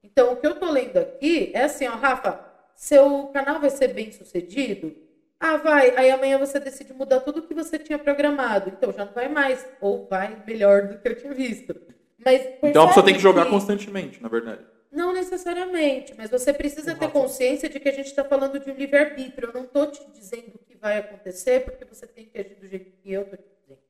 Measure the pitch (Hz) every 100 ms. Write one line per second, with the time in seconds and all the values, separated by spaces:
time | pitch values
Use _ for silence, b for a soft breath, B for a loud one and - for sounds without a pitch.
0 | _ - 247 247 294 370 349 277 240 180
1 | - - 294 330 180 214 285 - 247 226
2 | 269 247 196 - - _ _ _ - 285
3 | 285 277 277 277 269 311 285 - 262 196
4 | 214 - - 180 175 220 247 196 160 -
5 | _ _ _ _ 320 311 311 294 254 254
6 | 262 262 269 269 277 277 269 262 - 262
7 | 269 262 285 302 320 302 320 311 - 294
8 | 285 285 294 285 247 202 196 - 226 202
9 | 202 240 262 302 277 262 - - 202 202
10 | - 190 208 220 - 226 202 202 196 -
11 | 240 226 285 262 254 202 - - - _
12 | _ _ 247 262 - - 294 294 349 381
13 | 381 - 190 175 170 202 196 202 - 196
14 | 147 - 117 117 117 104 - _ _ 285
15 | 359 370 359 359 349 349 370 349 294 262
16 | - - 220 247 294 285 285 294 302 320
17 | 311 294 262 - 254 294 311 277 285 269
18 | 269 - 277 269 269 277 277 262 277 285
19 | 294 285 262 - 233 247 254 285 294 -
20 | - - 202 233 233 - _ _ 214 208
21 | 208 - 185 180 - 254 254 - - -
22 | 233 - 220 - 196 - 190 190 185 _
23 | 196 190 196 190 _ _ _ 135